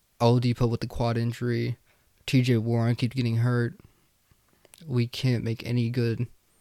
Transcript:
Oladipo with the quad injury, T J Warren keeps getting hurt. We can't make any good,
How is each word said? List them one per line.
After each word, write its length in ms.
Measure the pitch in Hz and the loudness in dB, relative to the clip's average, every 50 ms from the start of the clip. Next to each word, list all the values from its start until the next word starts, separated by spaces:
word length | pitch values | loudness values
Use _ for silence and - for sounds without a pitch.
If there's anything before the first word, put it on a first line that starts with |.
| _ _ _ - | _ _ _ 0
Oladipo 480 | 117 117 120 123 120 123 120 - 127 117 | 4 4 4 4 4 2 0 0 0 0
with 100 | 117 113 | 0 -2
the 80 | - 120 | -4 -6
quad 300 | - - 127 117 113 117 | -4 -2 -2 -2 0 -2
injury, 580 | 117 120 117 - 123 120 120 117 117 120 120 - _ _ _ _ _ _ _ _ _ | -2 -2 -4 -4 -4 -4 -2 -2 -2 -4 -6 -8 _ _ _ _ _ _ _ _ _
T 160 | - - 135 | 0 2 4
J 140 | 123 123 123 | 4 4 2
Warren 400 | 113 107 117 117 117 113 117 123 | 2 2 2 0 2 2 2 0
keeps 200 | - - 117 120 | 0 -2 -2 -2
getting 220 | 131 120 117 113 113 | -2 -2 0 2 2
hurt. 400 | 117 123 123 120 120 117 - - - - _ _ _ _ _ _ _ _ _ _ _ _ _ _ _ _ - - - 160 | 2 2 2 0 0 -2 -4 -10 -20 -20 _ _ _ _ _ _ _ _ _ _ _ _ _ _ _ _ -20 -18 -10 -4
We 200 | 131 123 120 120 | -2 -2 -2 -2
can't 360 | - - - 131 123 120 - | -4 -4 -2 0 0 0 -2
make 220 | 113 113 - - | -4 -6 -6 -6
any 240 | - 120 123 120 113 | -4 -2 -2 0 0
good, 380 | 120 131 120 117 113 113 120 - - _ _ _ _ _ | 0 -2 -2 -2 -2 -2 -4 -6 -8 _ _ _ _ _